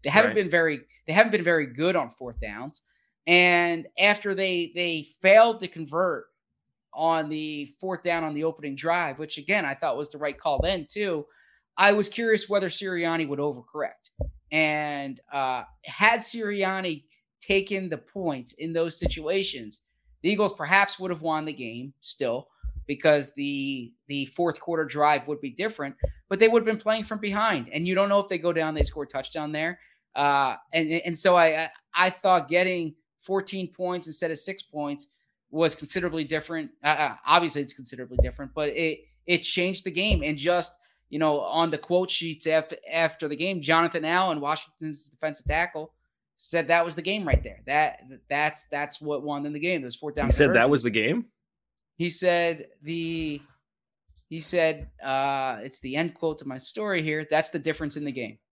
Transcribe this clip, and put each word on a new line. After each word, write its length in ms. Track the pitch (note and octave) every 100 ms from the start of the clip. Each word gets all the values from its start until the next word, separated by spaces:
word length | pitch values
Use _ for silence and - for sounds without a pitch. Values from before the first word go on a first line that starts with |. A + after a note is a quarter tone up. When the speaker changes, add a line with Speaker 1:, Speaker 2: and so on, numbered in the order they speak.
Speaker 1:
They 60 | C#3+
haven't 220 | F3 A3+
Speaker 2:
Right. 40 | G#3+
Speaker 1:
been 140 | F#3
very, 320 | F3 E3 C#3+ - _ -
they 60 |
haven't 180 | E3+ A3+
been 120 | G3+
very 240 | E3+ E3 C#3
good 280 | B2 E3+ F3+
on 140 | B2
fourth 320 | - B2+ A#2+
downs. 400 | G#2+ G#2 C3+ - _ _ _ _ -
And 600 | F3 F3+ F3 F3 E3 - -
after 380 | G3+ G#3 G#3 G3
they, 380 | F#3+ F3+ E3+ E3+
they 320 | F3 D#3+ D3 _
failed 400 | F#3 G#3+ A#3 A3
to 80 | F#3
convert 560 | E3 D3+ D#3 F#3 C#3+ - _ _ _ _ _ _
on 360 | C3+ E3 E3 D3+
the 400 | D3+ D#3 D3+ C#3+ -
fourth 240 | F#3+ F3+
down 220 | F3 E3+ D#3+
on 80 |
the 100 | D3
opening 320 | D#3+ E3 D3 C3+
drive, 420 | D#3 F3 D#3+ C#3
which 200 | D#3 -
again, 260 | C#3 G3+
I 100 | D3+
thought 220 | C#3 D#3+ B2+
was 140 | D3
the 80 | D3
right 200 | D3 C#3+
call 220 | D#3+ C3+
then 240 | E3 F#3+ D3
too, 360 | G#3 G3+ D#3+ D3 _ _ _ _ -
I 160 | G3
was 160 | G#3 G#3
curious 400 | - A#3 G#3+ -
whether 180 | G3+ F#3+
Sirianni 600 | - G3 F3+ E3+ E3 D3+
would 100 | C#3+
overcorrect. 680 | D3 B2 A#2+ D3+ C#3+ - - _ - - _
And, 680 | D#3 D#3 D3+ D3+ C#3+ C#3 B2+ _
uh, 320 | C#3+ C3 B2+ A2 _ -
had 340 | - G#3+ A#3
Sirianni 840 | A3 A#3 G#3 G3+ F#3+ F#3+ F#3 D3+ _ _ _ _
taken 480 | - G3 G3 G3 F#3
the 100 | D3+
points 560 | _ G3+ F3 C3+ A#2+
in 200 | - D#3+
those 260 | E3 E3 D#3+
situations, 880 | - E3 D3+ F#3+ F#3+ C#3 G#2+ - _ _ _ _
the 60 | E3
Eagles 240 | G3+ G#3
perhaps 460 | - D3+ G3 G3 -
would 100 | F#3
have 120 | E3+
won 240 | D#3+ D#3 D#3
the 80 |
game 400 | C3+ A#2+ A#2 C3+ -
still 480 | - - C3 A#2+ - _ - - -
because 480 | C#3+ D#3+ D3 C#3+
the, 580 | - C#3+ C#3 C3+ C3+ A#2 _ _
the 180 | C#3+ C3+
fourth 340 | - F3 D#3
quarter 240 | - E3
drive 440 | D3+ C#3 D3 D3 C#3+
would 120 | D3
be 100 | C#3
different, 460 | A#2+ G#3+ A3 C#3+ - - - _
but 80 | G3
they 100 | A3
would 140 | A#3
have 40 | A3
been 120 | A3
playing 280 | G#3+ A3 G#3+
from 140 | G#3+
behind. 500 | G#3 G3+ A3 E3 A#2
And 180 | D3+ F3
you 80 | F#3
don't 140 | G3+
know 100 | G3+
if 80 | G3+
they 100 | F3+
go 140 | E3+
down, 240 | E3 D#3 D#3
they 80 |
score 200 | D3+ -
a 40 | C#3
touchdown 440 | C3+ C3+ E3 D3+
there. 280 | D3+ D#3+ F3 _ _ _
Uh, 440 | - C#3+ C#3 C3+ A2+ _
and, 160 | E3 D#3
and 280 | E3 F3 E3
so 180 | G3 F3+
I, 280 | E3 D#3
I, 60 | D#3+ - _ E3+
I 140 | F#3
thought 400 | F#3 G3 F3+ -
getting 440 | E3+ F#3 F3+ D#3+ D3+ _ _
fourteen 500 | - G3 F#3+ G3 F3+
points 360 | - F3+ F3+ E3
instead 220 | D3 E3
of 80 | D3+
six 240 | - F#3+
points 460 | - D3+ D3 C#3+ - _ _ _ _
was 220 | D#3 D#3+
considerably 520 | D#3 D3 F#3 F3 D#3+ C#3+
different. 440 | D#3 D3 D#3+ D3+ _
Uh, 120 | D3 D3
uh, 160 | D3 D#3+ -
obviously, 360 | E3 E3+ D3
it's 120 | C3+
considerably 440 | - B2+ - B2+ B2
different, 320 | B2+ - C3+
but 160 | - D3+
it, 300 | D3 E3 D3+ _ _ -
it 140 | F3
changed 460 | - - F3+ F#3+ F#3+
the 60 |
game. 300 | E3 G#3 F3+
And 160 | D3 D3+
just, 360 | D3+ F3 - - _ _ _
you 80 | D3
know, 220 | D#3 D3
on 300 | F#2 D#3+ E3
the 80 | D#3
quote 340 | - F3 F#3
sheets 340 | - E3 D#3 D#3+
af-, 280 | D#3+ D#3 - -
after 360 | D#3+ E3 - D#3
the 80 | D3
game, 260 | F3+ F#3
Jonathan 440 | C#3+ D#3+ E3 E3 D#3
Allen, 340 | F3 F#3 D3+
Washington's 680 | C#3+ D3+ - _ D#3 D3 -
defensive 380 | _ D#3 C#3+ -
tackle, 480 | D3+ F3 D#3+ D#3 _ _ _ _ _
said 320 | - E3 D3+
that 160 | E3+
was 120 | E3+ D#3+
the 60 |
game 240 | E3+ G#3+ E3+
right 180 | -
there. 180 | A#2 F#2+ -
That, 340 | D3 D#3 - B2+ C3 _
that's, 380 | C#3+ D3+ - -
that's 340 | C#3+ C#3+ -
what 240 | D3+ D3
won 200 | D3 C#3+
them 100 | D3
the 60 | D3
game. 220 | E3 F3
Those 140 | B2+ -
fourth 200 | D3+ D3
down 100 | C3+
Speaker 2:
He 60 |
said 180 | B2 C#3+
that 40 |
Speaker 1:
conversions. 180 | A2+ B2
Speaker 2:
was 120 | C#3+
the 60 | A#2+
game? 360 | A2+ A2 A#3+ - _ _ _ _ _ _ _
Speaker 1:
He 120 | E3+
said 560 | E3 F3+ F3 E3+ D#3+ C3 _
the, 580 | D3 E3 E3 E3 D#3+ C#3+ _ _ _ _ _ _ _ _ _
he 120 | D#3+
said, 500 | - F3 D#3+ D3+ - _
uh, 560 | C3+ C3+ C#3 C#3 C3 A2+
it's 180 | B2 -
the 140 | C3 C#3
end 200 | E3+ -
quote 240 | E3 D3+
to 80 | C#3+
my 100 | C3
story 460 | - - G#3+ F#3
here. 240 | D#3 D3+ D3+
"That's 220 | D#3 D#3+
the 80 | E3
difference 360 | D3 D3+ D3+ D3
in 80 |
the 80 | C#3+
game." 280 | B2+ A2 G#2+ _